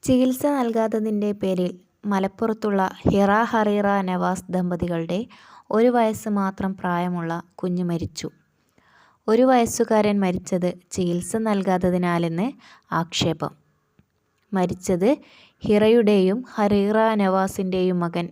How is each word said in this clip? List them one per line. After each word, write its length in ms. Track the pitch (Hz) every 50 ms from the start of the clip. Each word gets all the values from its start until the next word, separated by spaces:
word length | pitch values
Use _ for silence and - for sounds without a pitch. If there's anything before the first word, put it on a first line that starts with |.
| -
ചികിത്സ 420 | - 262 247 254 254 254 254 -
നൽകാത്തതിൻ്റെ 800 | 294 294 277 254 233 226 226 220 220 214 220 214 220 214 208 202 208
പേരിൽ 380 | 208 208 - 190 190 180 180 180 180 180 _ _ _ _ -
മലപ്പുറത്തുള്ള 760 | 208 202 190 190 196 - - 226 226 220 220 220 214 202 196 180 - - -
ഹിറ 300 | - - - 196 202 196 202 214 233
ഹറീറ 440 | 220 - 226 214 214 208 208 202 202 202 202
നവാസ് 480 | 190 185 180 180 180 175 185 185 - -
ദമ്പതികളുടെ 680 | 180 185 180 180 180 165 175 175 175 165 165 165 170 190 240 247 - - - - - - _ _
ഒരു 180 | - 214 226 247
വയസ്സ് 400 | 240 240 226 220 220 214 - 220
മാത്രം 420 | 208 202 196 190 190 - 196 190 196
പ്രായമുള്ള 580 | 190 - 185 175 175 175 180 180 175 170 165 165 170 170 _ _
കുഞ്ഞ് 280 | - - 185 180 180 180
മരിച്ചു. 440 | 175 170 165 - - - - - - - _ _ _ _ _ _ _ _ _ _ _ _ _ _ _ _ _ _ -
ഒരു 160 | 220 226 254
വയസ്സുകാരൻ 760 | 262 262 247 233 226 - - 233 226 226 214 208 208 208 202
മരിച്ചത് 480 | 196 185 180 185 180 - - 180 175 180 175 175 _ _
ചികിത്സ 400 | - - 185 175 170 175 180 - -
നൽകാത്തതിനാലെന്ന് 1120 | 226 220 220 208 202 190 196 185 180 180 185 180 180 180 175 175 170 170 170 165 170 196 254 285 - - - - - _ _
ആക്ഷേപം. 640 | - 160 170 165 - - - 175 160 151 151 147 - _ _ _ _ _ _ _ _ _ _ _ _ _ _ _ _ _ _ _
മരിച്ചത് 580 | - 190 180 180 190 185 - - 190 175 180 220 285 302 - - - - - _ _ _ -
ഹിറയുടെയും 760 | - 214 208 214 220 226 240 226 208 208 202 185 185 196 240 254 -
ഹറീറ 480 | - - 214 202 208 202 196 202 214 220 220 226 220
നവാസിൻ്റെയും 840 | 214 202 190 185 190 190 190 - - 196 185 185 185 185 185 180 180
മകൻ 280 | 170 170 165 175 170 175